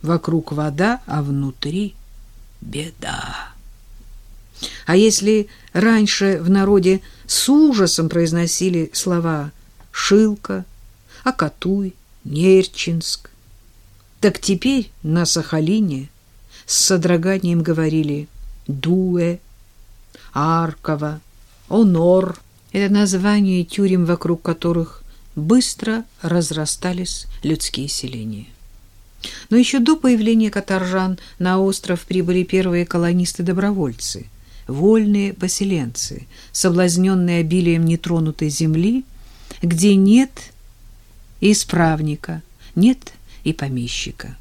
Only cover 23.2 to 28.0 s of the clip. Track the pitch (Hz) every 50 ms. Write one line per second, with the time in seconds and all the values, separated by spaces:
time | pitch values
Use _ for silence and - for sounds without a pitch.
23.2 | 185 208 208 208 202 190 185 180 175 - - - 196 196 185 180 175 165 175 170
24.2 | - 170 175 160 - - 165 165 - 170 170 170 165 - - - - - - -
25.2 | - - - - 147 160 220 254 240 - - - - 220 220 226 226 - _ _
26.2 | - 165 175 175 170 - 170 160 156 151 - - - 180 180 180 180 - - -
27.2 | - - - - - 147 160 151 - - - - 131 139 - -